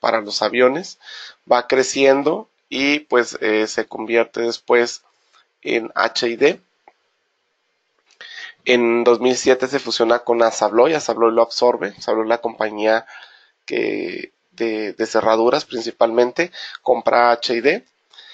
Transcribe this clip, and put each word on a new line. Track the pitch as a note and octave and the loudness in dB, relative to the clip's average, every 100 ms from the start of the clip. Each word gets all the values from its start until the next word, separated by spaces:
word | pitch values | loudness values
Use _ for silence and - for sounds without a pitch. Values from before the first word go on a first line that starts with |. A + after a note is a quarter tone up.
para | A2+ A2+ | -2 -2
los | G#2 - | -4 -4
aviones. | G#2+ A#2 B2+ D3 G3+ - - - - - - | -2 2 2 2 -8 -16 -20 -20 -20 -8 0
Va | B2 A#2+ | 0 2
creciendo | C3 C3 C#3 C3+ C3+ C#3+ F#3 A3 _ - | 0 0 2 4 4 2 -2 -6 _ -10
y, | C3 C#3 D3 | -4 -2 -2
pues, | D3+ B2 A2+ - | 0 0 0 -2
eh, | G#2+ G#2+ G#2+ | 0 0 0
se | - A2 | -4 -8
convierte | - A2 A#2 A2+ - | -8 -2 0 0 -2
después | A#2 A#2 - A#2+ A#2+ - _ _ _ _ _ _ | -4 -4 0 2 2 -4 _ _ _ _ _ _
en | - A#2 A2+ | -4 -4 -4
H | - A2+ - A#2+ | -2 -2 -2 -4
I | A2+ | 0
D. | C#3 F#3+ _ _ _ _ _ _ _ _ _ _ _ _ _ _ _ - - - - - | 0 0 _ _ _ _ _ _ _ _ _ _ _ _ _ _ _ -20 -20 -18 -18 -8
En | - B2 A#2 A#2 | 0 2 4 2
dos | A#2+ A#2 | 4 4
mil | B2 B2+ | 2 0
siete | - - C3 | 2 2 0
se | C#3 | -4
fusiona | B2 - A#2 A#2+ | -4 -2 2 0
con | - A#2 | 0 2
Assa | A2+ - G#2+ | 2 2 0
Abloy, | A2 C3+ | 4 2
Assa | D#3 C#3 | 2 -2
Abloy | A2+ A#2 | 0 2
lo | A2+ | 2
absorbe, | A2+ - B2 A#2+ F#2+ - | 0 0 0 0 -4 -8
Assa | - | -4
Abloy | A2 A2 | -2 0
la | A#2 | -2
compañía | A#2 A2+ G#2+ G#2+ A2 A2+ - - - _ _ _ | -4 -6 -6 -2 0 0 -2 -18 -20 _ _ _
que, | - - A2 - F2+ F2+ - _ _ | -10 -6 -4 -4 -6 -10 -14 _ _
de, | - A2+ G#2+ G#2 | -6 -4 -4 -6
de | - A2 | -6 -4
cerraduras | A2 G#2+ A2 A#2 C#3+ | 0 2 2 2 0
principalmente, | - B2 A2+ - A#2 A#2 B2 B2 F3 - - - | -2 -8 -6 -2 0 2 0 0 -6 -8 -18 -8
compra | - A#2+ - B2+ A#2+ | -2 0 2 2 4
H | A#2+ - | 2 -2
I | A#2 | -2
D. | B2+ G3 - _ _ _ - | 0 -2 -6 _ _ _ -20